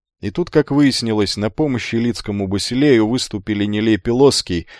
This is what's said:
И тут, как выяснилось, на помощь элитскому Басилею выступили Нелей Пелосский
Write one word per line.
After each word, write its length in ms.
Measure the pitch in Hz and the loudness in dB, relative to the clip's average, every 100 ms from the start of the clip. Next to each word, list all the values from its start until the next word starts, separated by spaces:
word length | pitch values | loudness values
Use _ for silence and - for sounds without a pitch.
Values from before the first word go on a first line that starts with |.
| _ _ | _ _
И 100 | 101 | -8
тут, 200 | 175 175 | -6 -2
как 200 | 151 147 | 0 0
выяснилось, 640 | 143 139 - 117 107 98 104 | 2 2 2 -2 0 -2 -2
на 140 | 104 | -4
помощь 440 | - 151 120 - | -2 -2 -2 -4
элитскому 540 | 117 120 110 - 101 95 | -2 -2 -4 -6 -4 -2
Басилею 580 | 101 - 123 147 117 107 | -4 -2 0 4 4 4
выступили 580 | 123 - 104 101 104 | -2 -6 -8 -6 -4
Нелей 340 | 104 104 113 104 | -2 0 0 0
Пелосский 680 | 120 123 139 - - 85 - | 0 4 4 4 -2 -6 -6